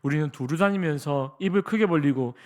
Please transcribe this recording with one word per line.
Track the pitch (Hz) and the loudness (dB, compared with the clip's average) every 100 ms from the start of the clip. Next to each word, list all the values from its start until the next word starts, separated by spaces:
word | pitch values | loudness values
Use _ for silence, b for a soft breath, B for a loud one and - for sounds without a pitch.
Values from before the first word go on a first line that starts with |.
우리는 | 143 151 151 | 0 0 -2
두루 | - 127 160 | -4 -6 0
다니면서 | 202 196 170 147 151 143 135 - | 0 2 -2 -2 -2 -2 -2 -4
입을 | 190 190 | 0 0
크게 | 190 220 208 | 0 0 2
벌리고 | 165 143 131 123 123 | 2 2 0 -2 -6